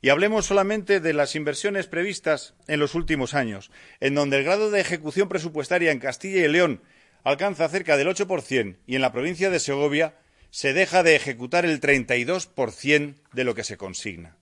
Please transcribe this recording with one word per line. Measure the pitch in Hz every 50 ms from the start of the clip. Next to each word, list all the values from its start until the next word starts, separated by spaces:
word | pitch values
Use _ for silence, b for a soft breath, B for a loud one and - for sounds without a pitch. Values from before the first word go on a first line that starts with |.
Y | - 127
hablemos | 139 151 190 208 220 220 190 -
solamente | 196 196 190 196 214 220 190 180 202 190
de | 156 165 156
las | 147 143 135 -
inversiones | 156 151 147 143 - - 202 202 196 175 -
previstas | - 165 175 202 190 - _ 170 156 135 - - _ _ _ -
en | 151 147
los | 147 139 -
últimos | 170 170 - 160 143 131 117 143
años, | 143 131 113 104 95 98 - B B B B B B
en | - 135 139
donde | 147 147 139 135 139
el | 135
grado | 156 185 202 214 214
de | 208 202
ejecución | 180 - 175 165 151 156 139 185 202 180
presupuestaria | 190 180 156 170 156 156 139 - 180 180 175 165 151
en | 127
Castilla | 120 135 127 - - 190 190 185 170
y | 151
León | 151 175 180 160 127 - b b b b b b b b b
alcanza | 131 143 139 180 202 190 147 165 156
cerca | 160 190 180 160 151
del | 139 139 170
ocho | 185 - 202 185
por | 190 165
cien | 120 - 131 127 110 98 87 _ _
y | - 123
en | 135
la | 131 127 110
provincia | 120 131 165 180 160 190 196
de | 180 160
Segovia | - - 139 139 147 147 143 151 160 151 b b b b b b b b
se | - - - 143 135
deja | 175 190 180 - 185 175
de | 165 156
ejecutar | 143 - 143 127 113 123 123 147 175 175
el | 170 160 139
treinta | 123 143 143 135 120 - 123 123
y | 120
dos | 123 180 185 - -
por | _ - 131 113 107
cien | - - 139 147 147 147 147 143 _ _ _
de | - 123 131
lo | 123 113
que | 107 107
se | - 104 -
consigna. | 98 95 90 - - 107 90 85 85 82 78 _